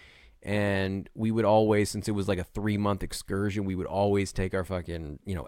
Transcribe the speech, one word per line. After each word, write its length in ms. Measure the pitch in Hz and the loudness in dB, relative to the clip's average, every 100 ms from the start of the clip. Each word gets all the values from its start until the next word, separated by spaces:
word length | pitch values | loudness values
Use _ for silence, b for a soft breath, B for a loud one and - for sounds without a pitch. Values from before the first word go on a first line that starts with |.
| b b b b | b b b b
and 680 | - 104 101 98 95 95 - | -4 0 2 0 0 -4 -8
we 160 | - 113 | -4 0
would 160 | 110 101 | 2 6
always, 460 | 110 110 107 101 | 6 6 4 2
since 160 | 107 110 | -2 -2
it 60 | |
was, 140 | 104 95 | -2 0
like, 120 | 90 | -2
a 40 | |
three-month 600 | 90 107 107 104 104 98 | -4 -4 0 0 0 -2
excursion, 600 | 90 - - 95 104 104 | -4 -8 -6 -2 -2 -2
we 120 | 95 92 | -2 -4
would 100 | 85 | -2
always 480 | 95 101 101 95 | 0 2 2 0
take 220 | - 92 95 | -2 -2 -2
our 80 | |
fucking, 560 | 87 90 85 85 76 71 | -2 -6 -6 -8 -8 -10
you 120 | 101 | -6
know, 120 | 90 | -6